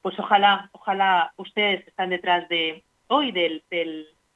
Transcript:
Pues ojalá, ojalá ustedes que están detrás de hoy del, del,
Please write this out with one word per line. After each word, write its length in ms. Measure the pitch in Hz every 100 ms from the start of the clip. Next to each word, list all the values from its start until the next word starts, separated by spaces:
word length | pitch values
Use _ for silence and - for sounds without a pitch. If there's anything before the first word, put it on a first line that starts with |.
Pues 160 | 190 -
ojalá, 500 | - 208 202 196 -
ojalá 600 | - - 196 190 180 165 -
ustedes 460 | 185 - 208 190
que 60 | -
están 200 | - 185
detrás 400 | 185 180 175 175
de 340 | 170 160 160 _ _ _
hoy 240 | 269 269
del, 320 | 180 165 156 _
del, 380 | 175 165 156 156 _ _